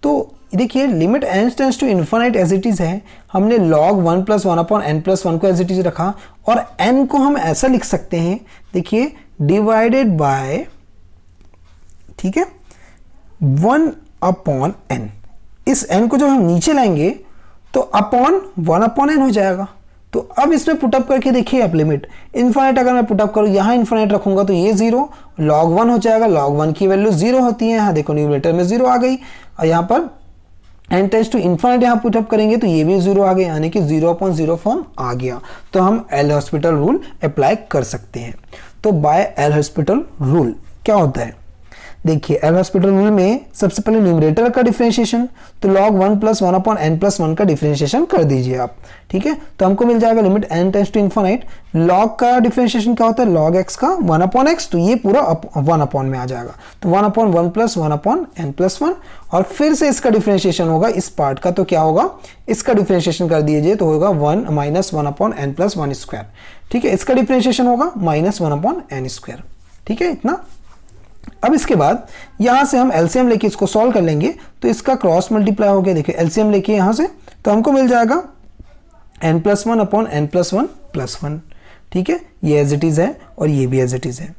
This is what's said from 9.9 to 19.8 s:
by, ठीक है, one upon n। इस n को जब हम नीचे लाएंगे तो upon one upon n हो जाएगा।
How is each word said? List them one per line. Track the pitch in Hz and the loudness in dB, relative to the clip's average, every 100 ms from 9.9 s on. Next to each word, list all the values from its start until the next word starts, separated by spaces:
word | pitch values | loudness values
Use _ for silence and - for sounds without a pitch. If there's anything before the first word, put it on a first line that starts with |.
| 262 247 165 | 2 2 2
by, | 143 139 135 165 330 - - - - - - - - - - - - - - - | 0 0 -4 -6 -8 -16 -20 -20 -20 -20 -20 -20 -20 -20 -20 -20 -20 -20 -20 -8
ठीक | 185 196 | -4 -2
है, | 381 - - - - - - - - - 147 135 | -4 -8 -20 -20 -20 -20 -20 -20 -20 -4 0 2
one | 190 285 320 - - - | 2 2 0 -4 -20 -6
upon | 170 185 - 131 143 214 - | -4 -2 -2 -2 -2 -6 -8
n। | 123 104 104 - - - - - | -8 -8 -14 -20 -20 -20 -8 -2
इस | 269 - | -2 0
n | 185 233 | 0 2
को | 269 | 2
जब | 285 | 2
हम | 269 | 4
नीचे | 175 170 226 | 2 2 2
लाएंगे | 294 233 160 165 262 - - - - - | 2 2 2 0 -2 -14 -20 -20 -20 -6
तो | 262 - 208 | -4 0 0
upon | 208 247 262 381 381 - 165 | 0 2 2 2 -2 -6 0
one | 165 226 | 2 2
upon | 233 285 | 2 2
n | 311 | 2
हो | 269 | 2
जाएगा। | 208 190 185 196 - | 2 0 -2 -6 -12